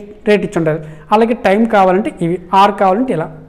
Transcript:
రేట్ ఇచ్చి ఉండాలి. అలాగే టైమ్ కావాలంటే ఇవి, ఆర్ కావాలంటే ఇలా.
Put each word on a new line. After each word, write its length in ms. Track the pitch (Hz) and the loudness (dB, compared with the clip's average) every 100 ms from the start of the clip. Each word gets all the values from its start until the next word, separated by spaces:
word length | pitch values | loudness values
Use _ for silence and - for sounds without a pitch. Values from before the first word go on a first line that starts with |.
| - - - | -12 -8 -2
రేట్ 160 | 208 180 | 0 -2
ఇచ్చి 100 | 175 | -4
ఉండాలి. 180 | 160 156 - - - | -2 -4 -8 -18 -2
అలాగే 220 | 214 233 233 196 | 0 2 0 0
టైమ్ 180 | 202 226 214 | 2 2 2
కావాలంటే 340 | 190 185 233 - 170 | 2 2 -2 -4 -4
ఇవి, 100 | 175 - 190 | -4 -2 2
ఆర్ 120 | 202 202 | 2 2
కావాలంటే 320 | 196 190 262 165 | 0 0 -2 -4
ఇలా. 100 | 160 - | -6 -12